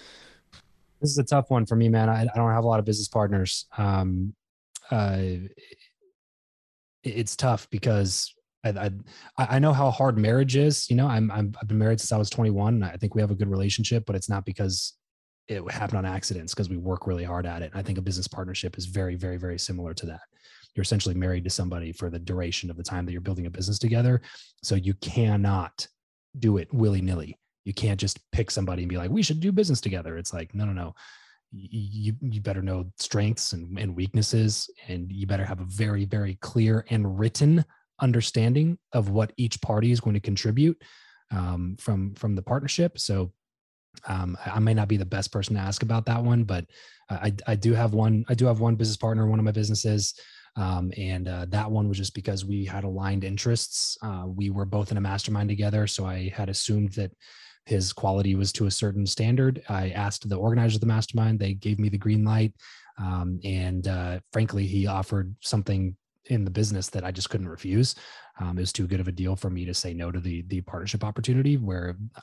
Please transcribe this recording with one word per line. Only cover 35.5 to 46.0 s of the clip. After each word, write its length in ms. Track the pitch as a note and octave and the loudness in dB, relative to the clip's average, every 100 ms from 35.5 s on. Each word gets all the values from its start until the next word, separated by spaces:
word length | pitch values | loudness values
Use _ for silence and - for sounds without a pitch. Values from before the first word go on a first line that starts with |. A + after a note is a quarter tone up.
| F2+ | -6
a 60 | F#2 | -6
very, 400 | G2 G#2+ G2+ G2 | -2 0 0 0
very 300 | G#2+ G2+ F#2 | 0 -2 -4
clear 500 | - A#2+ A2 A2 - | -2 2 4 4 2
and 300 | A2+ G2+ F#2+ | 0 2 2
written 440 | A2 - D3 E3 D3+ _ _ - | 0 4 6 6 4 _ _ 0
understanding 800 | C3+ A#2 A2+ A#2+ A2+ C3+ D#3+ F3 _ | 2 4 2 2 4 4 2 0 _
of 160 | A#2+ G2 | 0 2
what 220 | G2+ G#2+ - | 2 2 0
each 240 | A#2 - | -2 -2
party 300 | - G#2+ A#2 | 0 2 4
is 80 | A#2+ | 4
going 160 | A#2 G#2 | 2 0
to 40 | |
contribute, 640 | G2+ G2 A2 A#2 D#3 E3 - - - _ - | 0 0 2 4 4 2 -6 -20 -20 _ -6
um, 440 | F#2+ F2+ F2 F2+ F#2+ | -4 -2 -2 -4 -4
from, 360 | - G2 G2 G2 | -2 0 -2 -4
from 180 | A2 G2 | -2 -2
the 60 | |
partnership. 560 | F#2+ C3 C#3 - E3+ - | -2 -2 -2 0 0 0
So, 340 | - G2 F#2 - _ _ _ _ _ - - | -2 -2 -2 -6 _ _ _ _ _ -14 -8
um, 280 | F#2+ F2+ F2+ | -4 -4 -6
I, 80 | - | -4
I 80 | A2 | 2
may 140 | A2 | 4
not 140 | A2 G2+ | 4 2
be 100 | G#2 | 0
the 80 | F#2 | 0
best 260 | G2 F#2+ | -4 -4
person 220 | G#2+ G2 | -4 -2
to 80 | G#2 | -2
ask 220 | F#2+ G2 | -2 -2
about 240 | A2+ A2+ | 0 0